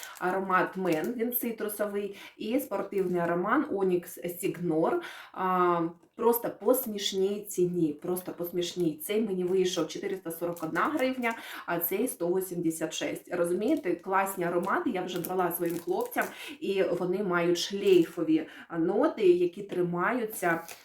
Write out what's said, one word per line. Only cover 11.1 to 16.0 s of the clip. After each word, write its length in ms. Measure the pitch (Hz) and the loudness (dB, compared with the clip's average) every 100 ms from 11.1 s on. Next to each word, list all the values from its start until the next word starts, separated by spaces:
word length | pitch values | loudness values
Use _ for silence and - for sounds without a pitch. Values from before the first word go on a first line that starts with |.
| 254 233 226 - - - | 0 -2 -4 -8 -12 -4
а 140 | 170 | -4
цей 280 | - 196 254 | -2 0 -2
сто 200 | - 170 | -2 0
вісімдесят 680 | 185 185 175 165 160 160 | 0 -2 -2 -2 0 -4
шесть. 400 | - 165 160 - | -4 -6 -6 -6
Розумієте, 640 | 170 170 180 220 311 180 165 | -2 0 2 2 0 0 -4
класні 480 | 185 190 196 185 | 0 0 0 0
аромати, 460 | 170 175 190 254 311 | 0 0 0 0 0
я 120 | 185 | -2
вже 180 | 175 180 | -2 -4
брала 320 | 165 185 175 | -2 0 0
своїм 260 | 175 170 170 | 0 -2 -2
хлопцям, 480 | - 196 | -2 -2